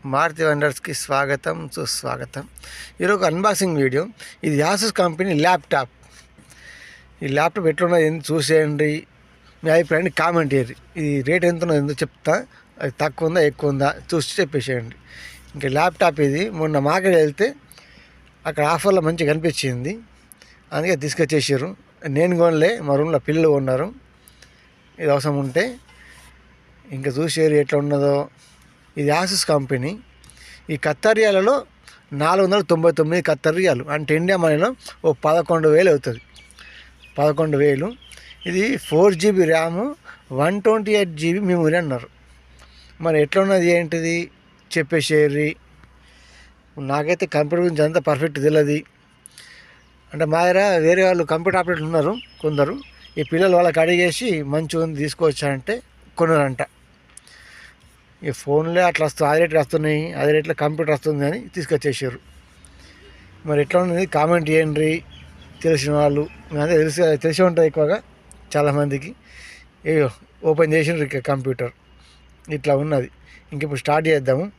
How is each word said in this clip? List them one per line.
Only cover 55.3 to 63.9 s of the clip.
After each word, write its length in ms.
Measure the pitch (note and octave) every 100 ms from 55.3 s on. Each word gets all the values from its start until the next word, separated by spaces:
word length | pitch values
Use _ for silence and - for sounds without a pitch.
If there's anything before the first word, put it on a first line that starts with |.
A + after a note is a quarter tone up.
| C3+ C#3+ C3+
అంటే 180 | C3 A#3 _ _ - -
కొన్నారంట. 440 | E3 D#3 C#3 B2+ C#3+ _ _ _ _ - _ - - - - _ _ _ _ _ D#3+
ఈ 20 | B2+
ఫోన్లే 420 | - D3 E3 F3 F3+
అట్లా 160 | D#3+ D#3
వస్తు-, 180 | - D3
అదే 80 | D#3
రేట్లు 160 | E3+ D#3
వస్తున్నాయి, 400 | C#3 D#3+ D3+ D3+ D#3+ C#3+
అదే 140 | C#3 D#3
రేట్లో 180 | D3+ D#3
కంప్యూటర్ 320 | D3 D#3 D3+ D3
వస్తుంది 280 | D#3 D3 C#3+
అని 100 | G3+ F#3+
తీసుకొచ్చేసారు. 640 | F#3 C#3+ D3 D3 B2 C3 B2 - - _ - - - - - - - - - D#3
మరి 140 | D3
ఎట్లా 140 | C#3+ F3+
ఉన్నది 200 | F3+